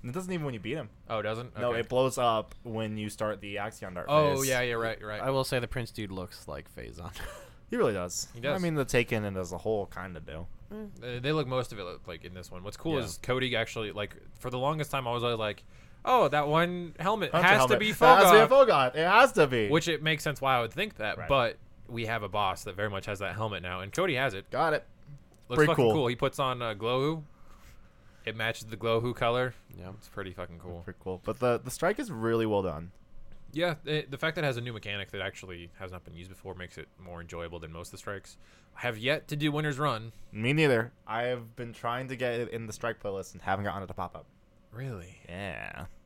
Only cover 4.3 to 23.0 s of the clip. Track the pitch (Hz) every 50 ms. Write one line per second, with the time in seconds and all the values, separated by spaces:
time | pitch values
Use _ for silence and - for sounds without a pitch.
4.3 | 139 135 135 135 131 123 127 123 120 117 113 113 110 - 104 107 107 104 101 135
5.3 | 135 135 131 - 135 127 120 113 - 127 117 - - - 107 95 95 95 90 85
6.3 | - - - - 73 71 76 - - - 60 57 57 - 85 87 90 - - -
7.3 | - - - - - - - - - 247 202 127 104 95 90 90 - - - -
8.3 | - 120 113 143 147 190 180 170 156 147 131 - - 123 120 - 120 110 104 101
9.3 | 95 92 92 87 90 85 - 107 110 104 95 - - 90 90 95 87 80 78 -
10.3 | 73 78 165 - - - - - 202 214 214 202 - - 113 123 120 123 123 143
11.3 | 151 156 143 127 127 127 117 - 120 101 95 87 87 - - - 85 82 - 87
12.3 | 90 92 87 - - 90 90 104 - - - 165 156 135 117 107 87 - - -
13.3 | 127 127 131 127 120 110 113 - - 117 110 104 85 107 104 101 - - - -
14.3 | - - - 127 127 127 131 143 156 156 143 - - 139 131 120 120 120 117 120
15.3 | 120 110 110 104 104 - - - - - - - - - - - 254 240 190 143
16.3 | 143 151 147 147 151 160 170 175 180 180 175 165 - - - 190 220 220 180 143
17.3 | - 165 170 180 202 214 - - 214 196 214 214 - - 233 254 269 294 294 277
18.3 | 262 - 220 - 262 277 269 226 175 143 131 127 - 151 165 180 196 226 262 262
19.3 | - 190 156 135 127 117 107 101 143 165 156 170 160 135 151 156 160 147 - 160
20.3 | 139 - 135 135 131 123 117 110 - 143 208 220 - - 107 104 82 92 82 -
21.3 | 139 135 120 113 - - - - - - - - 117 117 117 110 117 113 104 98
22.3 | 107 104 101 95 90 - - 107 90 98 104 107 98 95